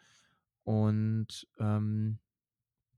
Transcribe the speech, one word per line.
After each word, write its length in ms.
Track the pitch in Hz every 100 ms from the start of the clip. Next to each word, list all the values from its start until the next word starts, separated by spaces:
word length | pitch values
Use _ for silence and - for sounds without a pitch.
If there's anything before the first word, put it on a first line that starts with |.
| _ _ _ _ _ _
Und, 840 | - 107 107 107 110 110 110 - - -
ähm, 640 | 107 107 107 107 110 107 - _ _ _ _ _ _